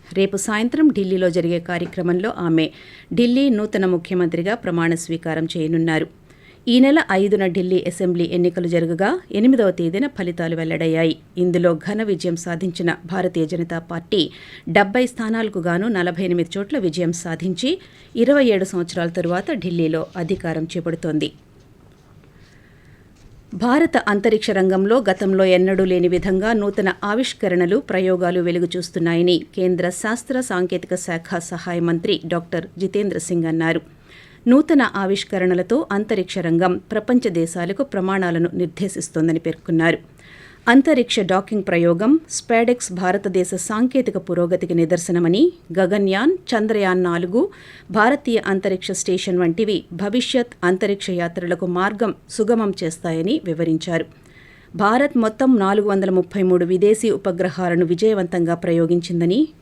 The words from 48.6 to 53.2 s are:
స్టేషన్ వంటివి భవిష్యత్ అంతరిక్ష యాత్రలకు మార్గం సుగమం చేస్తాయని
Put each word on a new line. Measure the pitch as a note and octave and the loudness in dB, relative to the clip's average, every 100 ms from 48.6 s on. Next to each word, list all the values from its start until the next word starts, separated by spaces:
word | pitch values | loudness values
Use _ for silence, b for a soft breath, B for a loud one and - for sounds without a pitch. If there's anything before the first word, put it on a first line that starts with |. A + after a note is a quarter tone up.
| G3 F#3 - | 0 -2 -4
స్టేషన్ | F#3+ - F#3 G3 F3+ | -6 -2 -2 0 0
వంటివి | F3 E3 G#3+ G3 - | 2 2 0 -2 -4
భవిష్యత్ | E3+ G3+ A#3+ B3 B3+ A#3+ - | -6 -2 -2 0 -2 -2 -2
అంతరిక్ష | F3+ F#3 G3+ G3+ - | 0 2 0 -2 -4
యాత్రలకు | F3 E3+ F3 F3 F3 F3+ | -4 -4 -4 -4 -4 -2
మార్గం | F3+ F#3+ G#3 A3 - - | -2 -2 0 -4 -4 -8
సుగమం | - G#3+ A3+ G#3 F#3 | -2 0 2 0 -2
చేస్తాయని | E3 E3 F3 D#3+ | -6 -6 -4 -2